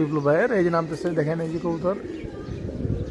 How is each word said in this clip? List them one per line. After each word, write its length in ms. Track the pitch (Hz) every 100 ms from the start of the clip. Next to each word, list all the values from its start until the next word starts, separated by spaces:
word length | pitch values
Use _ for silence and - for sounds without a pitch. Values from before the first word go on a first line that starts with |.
বিপ্লব 240 | 151 151 143
ভাইয়ের। 240 | 156 240 208
এই 40 | 175
যে 40 | 165
নামতেছে, 300 | 160 160 175 160
দেখেন 180 | 151 165
এই 60 | 160
যে 40 | 165
কবুতর। 300 | 170 165 175 208 - - - - - - - - - - -